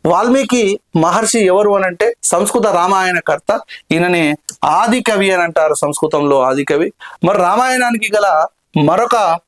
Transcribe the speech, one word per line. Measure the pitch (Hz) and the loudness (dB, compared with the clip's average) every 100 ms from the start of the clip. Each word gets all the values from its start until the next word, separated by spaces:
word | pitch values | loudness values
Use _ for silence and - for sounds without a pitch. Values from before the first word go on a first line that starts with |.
వాల్మీకి | 160 175 233 269 269 247 202 208 _ 165 | 2 2 2 0 0 0 0 -2 _ 0
మహర్షి | 165 202 214 233 | 2 0 0 0
ఎవరు | 190 185 208 | 2 2 2
అనంటే | 196 185 175 233 - | 0 -2 -2 -4 -2
సంస్కృత | - 175 202 247 214 | -2 -2 0 0 0
రామాయణకర్త, | 175 180 190 185 175 160 147 - 214 - - _ | 0 0 0 0 -2 -2 -4 -2 -6 -6 -20 _
ఈయననే | 160 180 175 151 151 - - | -2 0 0 0 -2 -8 -4
ఆది | 139 165 208 247 | 0 0 2 0
కవి | 226 202 196 | 0 0 0
అని | 185 | 0
అంటారు | 170 165 156 | 0 0 0
సంస్కృతంలో | 147 147 147 151 151 143 139 | 0 -4 -2 -2 0 2 2
ఆది | 127 135 | 2 -2
కవి. | 139 151 190 _ - - | -2 -2 -2 _ -20 -4
మరి | 175 202 | 0 0
రామాయణానికి | 180 214 254 254 247 233 214 208 | 0 0 0 0 -2 -2 -2 0
గల | 202 156 165 _ _ 156 | 2 0 -2 _ _ -2
మరొక | 147 185 240 240 190 165 | 0 0 0 0 0 -2